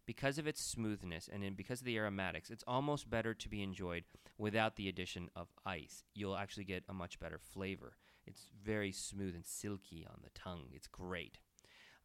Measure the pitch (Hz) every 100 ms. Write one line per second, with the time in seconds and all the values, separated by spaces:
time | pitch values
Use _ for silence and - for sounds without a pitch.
0 | - 113 135 139 151 151 - 120 107 104
1 | 92 82 - 98 98 98 98 127 127 113
2 | 107 98 92 82 - 117 - 127 147 147
3 | 113 113 113 110 104 104 98 92 90 85
4 | - - - - 107 110 110 - 95 92
5 | 90 92 87 - 85 - 98 87 - -
6 | - 101 101 98 101 - 98 92 - 95
7 | 87 - 82 78 - 95 95 98 - -
8 | - - - 95 - 107 101 107 101 95
9 | - 98 98 85 - - 104 98 - 82
10 | - - - - 92 87 64 65 - -
11 | 90 90 73 - _ - - - - -